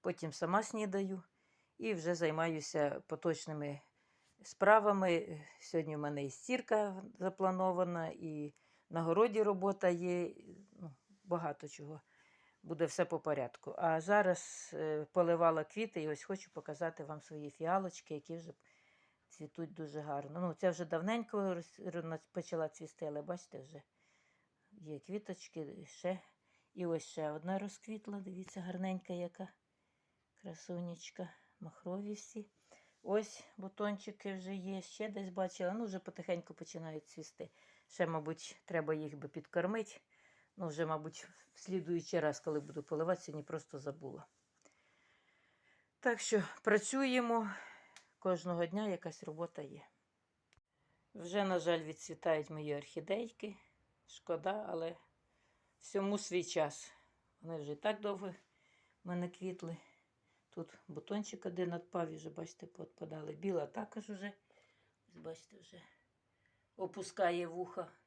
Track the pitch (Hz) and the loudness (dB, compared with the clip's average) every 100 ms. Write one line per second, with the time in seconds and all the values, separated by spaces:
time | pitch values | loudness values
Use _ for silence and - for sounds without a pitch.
0 | 185 175 160 143 170 190 214 220 214 196 | -2 -2 -4 -2 2 2 2 -2 0 0
1 | 196 190 - _ _ _ _ _ 226 190 | -2 -4 -10 _ _ _ _ _ -2 0
2 | 160 175 165 156 165 156 147 160 147 - | 0 2 2 4 2 0 -2 2 2 2
3 | - 151 175 156 - 151 147 143 - _ | -4 -2 0 0 -2 -4 -2 -4 -10 _
4 | _ _ _ _ - - 196 220 208 196 | _ _ _ _ -18 4 10 10 10 6
5 | 185 170 - 156 147 - - 170 151 151 | 6 4 2 -6 -10 -18 0 0 2 -2
6 | 147 147 139 - - - - 214 208 190 | -2 -2 -4 -6 -2 -2 4 4 4 -2
7 | 208 - 180 185 190 185 185 180 180 170 | -10 -2 -2 2 2 4 4 4 2 2
8 | 160 - 160 151 147 - _ _ _ 165 | -2 -4 -6 -4 -6 -8 _ _ _ 0
9 | 165 170 233 214 208 196 190 196 185 175 | 4 6 6 6 4 4 2 4 4 4
10 | 180 175 175 - 208 180 196 - 165 135 | 2 2 0 -4 -16 -20 -20 -14 -14 -14
11 | _ 196 190 175 165 147 151 - 147 156 | _ _ -2 0 0 -4 -10 -12 -12 -14
12 | _ _ _ _ _ _ - 160 160 - | _ _ _ _ _ _ -8 0 2 4
13 | 175 165 156 139 120 - - - 170 160 | 2 2 2 0 0 -6 -10 2 4 4
14 | 165 208 190 170 - - - 151 156 151 | 6 6 6 4 0 -12 -10 -4 0 0
15 | 151 180 170 170 165 160 156 - 220 - | 2 4 6 8 8 6 0 -2 -2 -2
16 | 156 147 - 190 - - 147 143 165 165 | -2 -4 -4 -6 -6 -12 -10 -2 -4 -4
17 | 147 151 - 156 147 - 160 190 190 - | -10 -10 -10 -8 -8 -4 2 2 2 -8
18 | - 151 - 165 165 - _ _ _ _ | -8 -10 -6 -10 -10 -16 _ _ _ _
19 | _ _ _ - 151 - 165 - 156 151 | _ _ _ -14 -14 -8 -8 -6 -8 -6
20 | 151 143 143 156 180 156 190 165 170 160 | -4 -4 -4 -2 -2 2 2 2 0 0
21 | 180 233 226 208 196 175 165 - 196 170 | 2 0 0 0 0 0 -6 -10 -6 -4
22 | 165 160 _ - 170 165 156 - 156 - | -4 -6 _ -8 -4 -2 -2 -4 -14 -6
23 | 156 147 151 180 - 135 131 156 _ _ | -4 -4 -4 -8 -8 -16 -14 -18 _ _
24 | _ _ _ _ _ _ _ - 156 147 | _ _ _ _ _ _ _ -18 -8 -8
25 | - 202 208 180 - 165 151 208 147 - | -6 -6 -6 -10 -8 -8 -8 -10 -16 -4
26 | 180 185 - _ _ _ _ - 175 165 | -2 -2 -6 _ _ _ _ -4 0 0
27 | - - 151 151 165 190 202 - - 214 | -2 -4 -2 -2 -2 -2 -2 -10 -10 -10
28 | 214 202 190 185 185 190 180 180 185 185 | -8 -8 -8 -10 -10 -8 -6 -2 -2 -2
29 | - 175 175 - 190 _ _ _ _ _ | -4 -4 -4 -6 -12 _ _ _ _ _
30 | _ _ _ _ 185 160 - 175 175 170 | _ _ _ _ -14 -14 -8 -6 -6 -8
31 | - - 180 - _ _ 160 - - 190 | -12 -10 -10 -10 _ _ -16 -12 -8 -6
32 | 208 208 - 220 208 _ _ - _ _ | -6 -8 -10 -12 -12 _ _ -20 _ _
33 | - 202 208 - - - 190 - 208 202 | 0 2 2 -10 -18 -12 -12 -2 -2 -2
34 | - 202 202 190 185 196 185 190 - - | -8 -8 -6 -4 -4 -4 -4 -6 -8 -6
35 | 220 196 190 180 185 - 180 208 226 185 | -6 -4 -6 0 -2 0 -2 0 -2 -4
36 | - 180 175 175 - - 165 170 160 156 | -6 -10 -2 -2 -2 -14 -12 -10 -8 -10
37 | - - 156 _ - _ - _ _ - | -10 -14 -16 _ -14 _ -20 _ _ -2
38 | 170 160 151 160 - - - 170 156 156 | 0 0 -2 -6 -10 -16 -2 0 2 0
39 | 151 147 143 165 151 175 175 220 208 - | -2 -8 -10 -10 -2 0 2 0 -4 -10
40 | _ _ _ _ _ - 175 151 160 156 | _ _ _ _ _ -8 -6 -2 0 0
41 | 156 160 - - - - - 185 160 170 | -2 -12 -18 -20 -20 -18 -2 -2 0 -2
42 | 165 175 156 143 - 151 147 147 143 156 | 2 2 4 2 -2 -2 -2 -10 -4 0
43 | 165 180 - 151 143 160 - 143 139 151 | 2 0 -2 -10 -6 -8 -6 -8 -8 -8
44 | 139 147 - _ _ _ - _ _ _ | -10 -12 -16 _ _ _ -20 _ _ _
45 | _ _ _ _ _ _ _ _ _ _ | _ _ _ _ _ _ _ _ _ _
46 | 254 226 - 214 170 - - 214 214 262 | 2 2 4 2 2 0 4 4 4 2
47 | 269 254 240 233 214 190 - - - - | 4 4 4 4 2 -4 -12 -18 -20 -20
48 | _ _ 185 180 165 170 170 190 214 175 | _ _ 0 0 0 0 0 0 -2 -2
49 | 170 151 - 156 170 - 143 139 - _ | -6 -8 -10 -6 -6 -6 -10 -12 -18 _
50 | _ _ _ _ _ _ _ _ _ _ | _ _ _ _ _ _ _ _ _ _
51 | _ - 170 196 196 180 160 165 156 156 | _ -12 -2 0 4 4 6 4 4 -8
52 | - 160 180 156 151 156 151 147 147 - | -8 -2 4 4 4 -4 0 -2 -2 -6
53 | 156 196 233 - 214 196 _ _ _ _ | 0 0 0 -6 -10 -10 _ _ _ _
54 | _ - - 165 185 208 214 175 165 170 | _ -20 -2 0 0 -2 -2 -2 -4 -6
55 | _ _ _ _ _ _ _ _ - 196 | _ _ _ _ _ _ _ _ -4 0
56 | 196 202 - 180 170 170 147 143 - - | 2 0 2 0 2 2 2 0 -14 -18
57 | _ _ _ _ 165 165 147 147 208 214 | _ _ _ _ -8 -6 -6 -2 -2 0
58 | 208 202 196 180 _ _ _ _ _ _ | -2 -2 -6 -10 _ _ _ _ _ _
59 | 180 175 180 180 185 185 170 170 - _ | -4 -2 -2 -4 -6 -6 -8 -10 -14 _
60 | _ _ _ _ _ - 165 - - 151 | _ _ _ _ _ -10 -10 -12 -12 -12
61 | - 202 208 185 190 175 180 170 - 185 | -4 -4 -4 -6 -6 0 0 0 -4 -2
62 | 165 160 160 156 165 - 170 - 160 _ | -2 -4 -10 -10 -10 -12 -18 -14 -14 _
63 | 160 156 151 151 190 175 147 - 214 226 | -10 -8 -8 -4 0 0 0 -4 -8 -10
64 | 208 196 202 202 _ _ _ _ _ _ | -10 -10 -10 -12 _ _ _ _ _ _
65 | _ 170 160 165 - 202 170 180 - _ | _ -14 -12 -12 -16 -20 -20 -20 -20 _
66 | _ _ _ _ _ _ _ - 185 190 | _ _ _ _ _ _ _ -6 -4 -4
67 | 185 - 180 175 175 170 175 - 165 - | -8 2 2 4 -2 -4 -6 -6 -8 -10